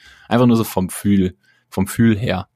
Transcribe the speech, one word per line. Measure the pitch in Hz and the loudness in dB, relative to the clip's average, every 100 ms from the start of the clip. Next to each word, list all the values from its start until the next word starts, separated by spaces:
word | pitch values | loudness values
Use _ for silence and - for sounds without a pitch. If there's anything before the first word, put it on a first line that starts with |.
| - - - | -20 -20 -4
Einfach | 120 123 | 2 4
nur | 113 | 2
so | 110 | 0
vom | - 92 | -4 -4
Gefühl, | - 104 98 92 - _ _ _ | -4 0 2 0 -4 _ _ _
vom | - 95 | -6 -6
Gefühl | - 113 104 | 0 0 0
her. | 110 92 - | -2 -4 -8